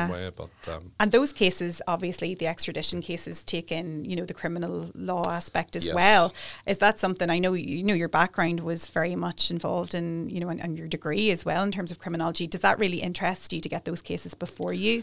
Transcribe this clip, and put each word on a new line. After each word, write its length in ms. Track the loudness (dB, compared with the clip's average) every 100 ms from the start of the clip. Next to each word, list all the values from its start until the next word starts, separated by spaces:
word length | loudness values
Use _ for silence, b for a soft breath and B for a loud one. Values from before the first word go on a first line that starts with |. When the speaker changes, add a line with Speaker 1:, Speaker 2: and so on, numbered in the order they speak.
| 0
Speaker 1:
Yeah. 20 |
Speaker 2:
way. 180 | -4 -6
But, 420 | -10 -14 -12 -10
um, 200 | -10 -8 0
Speaker 1:
And 100 | 4
those 220 | 4 4
cases, 500 | 4 2 4 -2 -4 -2
obviously, 480 | -2 -2 -4 -4 -2
the 100 | -4
extradition 560 | -2 -2 -2 -2 -2
cases 400 | -4 -6 -4 -6
take 300 | -4 -4 -4
in, 320 | -6 -4 -6
you 100 | -4
know, 100 | -4
the 80 | -4
criminal 600 | -6 -6 -4 -4 -4 -8
law 300 | -8 -4 -2 -2
aspect 460 | -4 -4 -4 -4
as 120 | -4 0
Speaker 2:
Yes. 100 | 6
Speaker 1:
well. 360 | 10 10 8 B B B
Is 140 | B 4
that 220 | 4 4
something, 280 | 0 0 0
I 100 | 2
know, 140 | 2
you 280 | 2 -2 -2
know, 120 | 2
your 140 | 2 4
background 520 | 4 4 4 2 2
was 300 | -2 -4 -2
very 260 | 0 0 0
much 340 | -2 0 0
involved 420 | 0 0 -2 -2
in, 380 | -2 -2 -4 -4
you 80 | -4
know, 120 | -4
and, 100 | -4
and 180 | -6 -6
your 80 | -6
degree 460 | -6 -2 2 2
as 120 | 2
well 200 | 0 0
in 80 | 0
terms 180 | -2 -6
of 80 | -8
criminology. 480 | -6 -2 -2 -2 -4
Does 140 | 2
that 160 | 2 4
really 200 | 2 0
interest 500 | -4 -2 -2 -2 -4
you 80 | -4
to 80 | -4
get 180 | -6 -6
those 160 | -6
cases 320 | -4 -6 -6
before 380 | -8 -8 -6 -4
you? 300 | -2 0 0